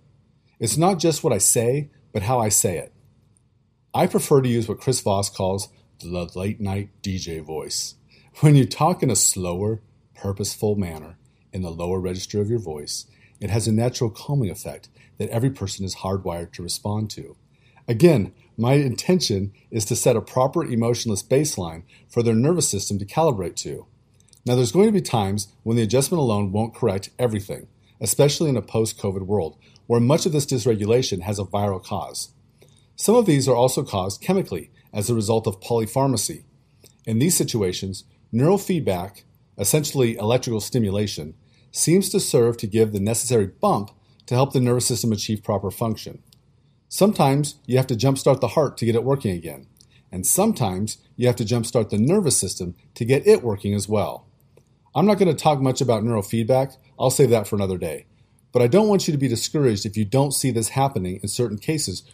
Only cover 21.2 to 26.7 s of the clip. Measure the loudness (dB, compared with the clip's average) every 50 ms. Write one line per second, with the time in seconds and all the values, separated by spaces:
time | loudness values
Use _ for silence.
21.2 | -2 0 0 2 2 0 -4 -6 -8 -8 -10 -12 -16 _ _ _ _ _ -2 0
22.2 | 0 2 2 2 2 2 2 0 0 -2 -2 -4 -4 -4 -6 -6 -6 -4 -2 0
23.2 | 2 2 0 0 -4 -8 -8 -10 -10 -10 -10 -12 -14 _ _ _ _ _ _ _
24.2 | _ _ _ _ _ 0 2 2 2 2 4 4 4 6 4 2 0 0 0 0
25.2 | 0 0 -2 -4 -4 -8 _ _ _ 0 0 2 2 2 2 2 2 2 0 0
26.2 | 0 0 0 0 -2 -2 -2 -2 -2 -4